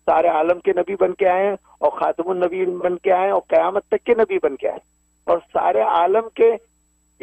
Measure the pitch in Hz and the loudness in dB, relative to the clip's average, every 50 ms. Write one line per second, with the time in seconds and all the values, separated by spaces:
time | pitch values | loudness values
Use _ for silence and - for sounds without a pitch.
0 | _ - 156 160 165 170 160 156 160 170 180 175 - 196 180 175 175 185 196 180 | _ 0 2 2 2 2 2 2 2 0 0 0 -2 -2 0 0 -2 -4 -2 0
1 | 190 185 180 - 190 185 180 185 196 202 196 - _ _ _ - - 147 - - | 0 0 0 0 0 2 2 2 0 -2 -2 -4 _ _ _ -2 -2 -2 0 0
2 | 156 156 151 - 165 180 185 180 180 170 175 185 185 180 180 180 175 180 180 170 | -2 -2 -2 -2 -4 -4 -2 -2 -2 -2 -2 -2 -4 -4 -2 -2 -4 -4 -4 -2
3 | - 190 180 180 190 196 196 180 - - 165 160 165 175 190 202 - _ 220 208 | 0 0 0 2 0 0 -2 -2 -2 0 2 2 2 2 -2 -4 -4 _ -4 -2
4 | - 240 240 226 220 185 196 180 - 151 139 - - 104 - - - _ _ _ | 0 0 2 2 2 0 0 -2 -2 -2 -4 -4 -6 -6 -6 -8 -12 _ _ _
5 | _ _ _ _ _ - 175 170 - _ - 170 175 175 185 214 220 220 185 165 | _ _ _ _ _ -2 -2 -2 -2 _ -4 -2 0 0 0 0 0 0 0 0
6 | 170 180 196 220 226 226 - - 226 233 233 208 - _ _ _ _ _ _ _ | 2 2 0 0 -2 -4 -2 2 2 2 2 0 -6 _ _ _ _ _ _ _
7 | _ _ _ - | _ _ _ -2